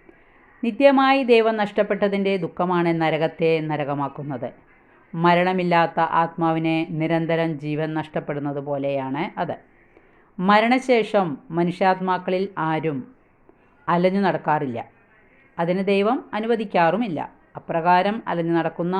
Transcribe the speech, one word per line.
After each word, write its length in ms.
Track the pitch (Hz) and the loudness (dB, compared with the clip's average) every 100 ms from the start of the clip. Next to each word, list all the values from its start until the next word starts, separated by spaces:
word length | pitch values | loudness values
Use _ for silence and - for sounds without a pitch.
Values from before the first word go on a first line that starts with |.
| _ - _ _ _ - | _ -20 _ _ _ -6
നിത്യമായി 580 | 233 208 277 269 269 277 | -4 4 4 6 4 2
ദൈവം 320 | 247 233 226 220 | 4 4 4 0
നഷ്ടപ്പെട്ടതിൻ്റെ 760 | 202 208 202 196 202 196 196 196 | -2 0 0 0 0 0 0 -2
ദുഃഖമാണ് 540 | 165 - 180 175 170 | -4 -4 0 2 2
നരകത്തെ 560 | 165 160 151 160 165 165 160 | 2 0 0 -2 0 0 0
നരകമാക്കുന്നത്. 840 | 156 147 139 143 139 - 147 175 131 - _ _ _ _ _ | -2 -4 -4 -4 -6 -6 -10 -8 -10 -12 _ _ _ _ _
മരണമില്ലാത്ത 840 | 170 170 175 180 185 175 170 165 170 165 165 | 0 2 4 2 0 2 2 2 0 0 0
ആത്മാവിനെ 580 | 165 170 165 160 160 160 165 | 0 0 0 0 0 -2 -2
നിരന്തരം 600 | 156 160 165 160 165 165 147 | -4 0 0 0 -2 -2 -4
ജീവൻ 300 | 147 147 156 | -4 -4 -4
നഷ്ടപ്പെടുന്നത് 680 | 156 151 170 165 143 143 143 | -6 -6 -8 -6 -6 -6 -6
പോലെയാണ് 640 | 139 143 139 139 131 139 185 208 | -6 -4 -2 -4 -4 -4 -6 -6
അത്. 140 | 170 - - _ _ _ _ _ _ - | -6 -8 -14 _ _ _ _ _ _ -4
മരണശേഷം 880 | 185 208 226 254 254 240 208 208 175 131 - | 2 4 4 2 2 2 2 0 0 -4 -6
മനുഷ്യാത്മാക്കളിൽ 920 | 165 175 175 190 185 185 180 180 185 196 - | -2 -2 2 2 2 0 -2 -2 -2 -2 -4
ആരും 420 | 160 156 156 139 - _ _ _ _ _ _ _ - | -2 -2 -2 -6 -10 _ _ _ _ _ _ _ -2
അലഞ്ഞു 340 | 175 180 196 | 2 2 2
നടക്കാറില്ല. 560 | 196 156 - 151 143 113 - _ _ _ _ _ _ - | 0 0 0 -2 -2 -8 -12 _ _ _ _ _ _ -4
അതിന് 260 | 170 185 196 | -2 0 0
ദൈവം 320 | 196 202 277 - | 2 2 0 -4
അനുവദിക്കാറുമില്ല. 840 | 208 226 233 220 190 165 185 233 139 123 - _ - | -6 -2 -2 0 2 2 2 -2 -6 -8 -14 _ -18
അപ്രകാരം 640 | - 165 165 180 196 226 - | -6 -2 2 4 2 -2 -4
അലഞ്ഞു 280 | 175 170 170 | -4 0 0
നടക്കുന്ന 380 | 160 165 175 | -2 -4 -4